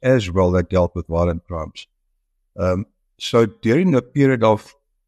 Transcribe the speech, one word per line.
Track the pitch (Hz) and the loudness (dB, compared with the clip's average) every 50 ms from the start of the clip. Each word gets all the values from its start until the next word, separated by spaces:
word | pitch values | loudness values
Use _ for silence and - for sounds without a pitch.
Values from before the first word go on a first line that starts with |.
as | - 127 131 123 101 90 | 0 0 0 0 0 -2
well | 85 95 92 90 | 0 0 0 2
that | 90 90 87 - | 2 0 -2 0
dealt | 95 92 87 85 - | 0 0 0 0 -4
with | 90 - - | -10 -8 -4
violent | 82 85 87 87 82 82 - | -2 -2 -2 -2 -2 -6 -8
crimes. | - 90 80 78 - - - - _ _ _ _ _ _ _ _ _ _ _ _ _ _ | -12 -12 -12 -12 -12 -16 -20 -20 _ _ _ _ _ _ _ _ _ _ _ _ _ _
Um, | - 90 92 90 92 - - _ _ _ _ _ _ | -4 -2 -2 -2 -2 -6 -10 _ _ _ _ _ _
so | - - - 117 117 | -8 0 2 2 2
during | 101 - _ - 110 120 160 185 185 143 | 2 -2 _ -2 0 0 2 2 2 2
a | 123 | 0
period | 123 - _ 143 139 135 131 117 | -2 -2 _ 2 2 2 2 2
of, | 113 110 107 101 - - _ _ _ _ _ _ _ | 2 2 2 0 -4 -14 _ _ _ _ _ _ _